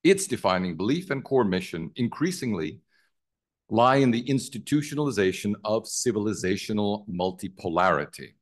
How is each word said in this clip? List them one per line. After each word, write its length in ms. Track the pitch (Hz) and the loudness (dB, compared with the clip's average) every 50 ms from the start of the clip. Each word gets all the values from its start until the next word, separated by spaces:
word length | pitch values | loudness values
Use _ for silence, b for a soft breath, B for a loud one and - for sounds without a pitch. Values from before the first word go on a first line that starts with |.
| - | 6
Its 220 | 165 196 190 - | 6 4 4 2
defining 500 | - 123 101 - 98 92 92 92 90 85 | -4 -4 0 2 2 2 2 0 -2 -4
belief 340 | 78 95 110 143 175 165 - | -2 0 0 0 -2 -2 -4
and 140 | 139 135 113 | -6 -6 -2
core 200 | - 135 131 117 | 0 2 2 4
mission 460 | 98 92 92 92 - - 85 82 80 _ | 4 2 0 -2 -4 -8 -8 -8 -10 _
increasingly 840 | - 120 110 - - 143 185 180 - 139 120 104 87 80 98 95 - _ _ _ _ _ _ _ _ _ _ _ _ _ _ _ _ _ _ | -4 -4 -4 -2 -2 -2 -2 -2 -4 -4 -4 -2 -2 -4 -6 -8 -12 _ _ _ _ _ _ _ _ _ _ _ _ _ _ _ _ _ _
lie 280 | 107 110 120 127 131 | 2 4 6 6 6
in 140 | 139 139 123 | 6 4 4
the 140 | 113 117 123 | 2 0 0
institutionalization 1300 | 135 135 131 - - - 110 - - 147 151 147 147 147 143 151 143 117 98 98 92 92 - - 104 104 - - | 0 -2 -2 -2 -6 -12 -14 -4 0 0 0 0 -2 -4 -2 -2 -2 0 2 2 2 0 0 -4 -4 -4 -4 -2
of 200 | 107 107 113 110 | -2 -2 -2 -2
civilizational 1200 | - - - - 123 104 107 104 110 101 80 - 90 101 95 - - 110 104 104 101 104 104 - - | -4 -8 -2 -2 0 0 0 -2 -2 -4 -2 -2 -2 -2 -2 -4 -4 -2 -2 0 0 -2 -4 -6 -10
multipolarity. 1200 | 90 87 90 95 92 - - 95 - - - 92 80 87 92 95 82 71 73 - - - 67 62 _ _ | -4 -2 -2 -2 -2 -6 -12 -12 -12 -8 -8 -2 0 2 4 4 4 2 0 -6 -10 -18 -18 -18 _ _